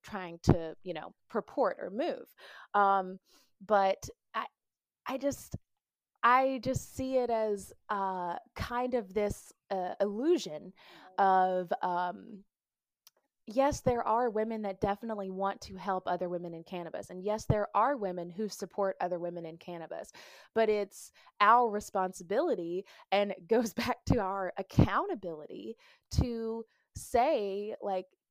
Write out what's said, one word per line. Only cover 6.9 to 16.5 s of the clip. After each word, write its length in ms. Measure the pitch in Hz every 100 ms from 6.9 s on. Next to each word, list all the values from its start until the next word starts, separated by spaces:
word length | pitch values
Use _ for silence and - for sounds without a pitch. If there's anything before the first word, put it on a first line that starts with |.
| -
see 220 | 262 262
it 140 | 247
as, 420 | 226 220 202 190 - -
uh, 460 | 208 196 185 175 170 - -
kind 380 | - 240 254
of 200 | 247 190 190
this, 360 | 208 196 - - -
uh, 240 | 190 180 -
illusion 760 | 208 208 285 339 185 151 180 - - - - -
of, 560 | 196 185 185 185 175 180
um, 640 | 185 175 180 190 190 196 196 _ _ _ _ _ _ _ _ _ -
yes, 300 | 220 269 285
there 260 | - 240 -
are 220 | 220 247
women 320 | 214 220 226
that 180 | 208 190
definitely 520 | 202 202 226 214 190
want 280 | 185 196 202
to 160 | - 190
help 280 | 180 185 185
other 240 | 175 180
women 240 | 175 175